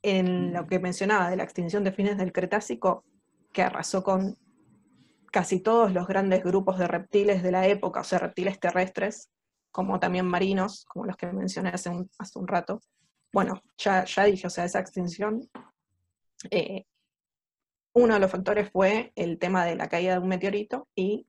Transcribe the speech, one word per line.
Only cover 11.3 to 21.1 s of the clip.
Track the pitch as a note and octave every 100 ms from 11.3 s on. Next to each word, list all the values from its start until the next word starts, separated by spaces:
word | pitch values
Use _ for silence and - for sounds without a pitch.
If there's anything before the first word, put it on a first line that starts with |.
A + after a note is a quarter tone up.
| F#3+ F#3+ F#3 F3+
hace | F3+ F3
un, | F3 F#3 -
hace | - -
un | F3+
rato. | F3 F3 G3+ _ _ _ _ _
Bueno, | G3 F#3+ F#3+ _ -
ya, | G3 F#3+ -
ya | - G#3
dije, | F#3+ F3+
o |
sea, | - F3
esa | G3
extinción, | F#3+ F#3+ F3 E3+ G#3 A3+ - - - _ _ _ _ _ _ _ F#3
eh, | F#3 - F#3+ - _ _ _ _ _ _ _ _ _ _
uno | A#3+ A#3+
de | G#3
los | F#3+
factores | F#3 F#3+ G#3 G3+
fue | F3+ F#3+ G#3+ - -
el | E3+ E3+
tema | F3+ F#3+ E3+
de | E3
la | -
caída | E3+ F#3
de | F3+
un | F#3
meteorito | F#3 G3 G3+ G#3+ C4 -
y | - F#3